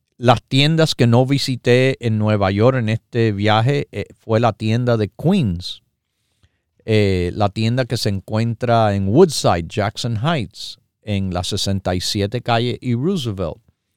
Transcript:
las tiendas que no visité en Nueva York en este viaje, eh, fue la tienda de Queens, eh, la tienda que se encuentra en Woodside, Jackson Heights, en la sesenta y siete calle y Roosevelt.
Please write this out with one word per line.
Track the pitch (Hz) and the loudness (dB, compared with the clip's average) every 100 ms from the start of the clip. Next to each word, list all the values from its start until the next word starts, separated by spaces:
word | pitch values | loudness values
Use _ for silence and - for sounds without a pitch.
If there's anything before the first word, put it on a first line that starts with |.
| _ - | _ -2
las | 123 117 | 2 2
tiendas | - 131 147 160 156 - | 0 0 2 2 0 2
que | 120 | 4
no | 117 131 | 4 4
visité | 139 - 123 123 123 131 - 120 | 0 -2 -2 2 4 2 0 -2
en | 107 | 0
Nueva | 107 104 95 | 0 2 2
York | 98 120 131 | 2 2 2
en | 110 | 0
este | 117 - 123 113 | -4 -4 0 0
viaje, | 98 104 107 117 143 - | 0 2 2 2 -2 -4
eh, | 104 - - | -10 -10 -14
fue | - 110 | -2 0
la | 117 | 0
tienda | - 110 117 123 117 | 0 -2 0 0 0
de | 104 | -2
Queens, | - 156 202 113 85 - - _ _ _ _ _ _ _ _ _ _ | -2 0 2 0 -2 -8 -14 _ _ _ _ _ _ _ _ _ _
eh, | - 107 98 92 87 95 | -2 2 2 2 -2 -2
la | 101 | -2
tienda | 113 113 127 123 | 0 -2 -2 -2
que | 117 | -4
se | 110 | -4
encuentra | 98 - 107 117 113 120 117 107 98 | -4 -4 -2 -2 -2 0 2 2 2
en | 98 | 2
Woodside, | 127 185 - 123 87 82 | 4 4 2 0 0 -2
Jackson | - 101 - 120 110 | -4 -4 -4 -6 -4
Heights, | 143 165 90 - - - _ _ | -4 -4 -6 -12 -16 -18 _ _
en | - 101 95 | -6 -4 -2
la | 87 | -4
sesenta | 90 101 - 98 92 | -4 -4 -2 -2 -2
y | 92 | -4
siete | - 107 101 123 | -2 -2 -2 -4
calle | - 117 120 - | -2 -2 -2 -4
y | 127 117 | -4 -2
Roosevelt. | 156 196 120 95 85 - _ _ _ | -2 -2 -4 -6 -6 -8 _ _ _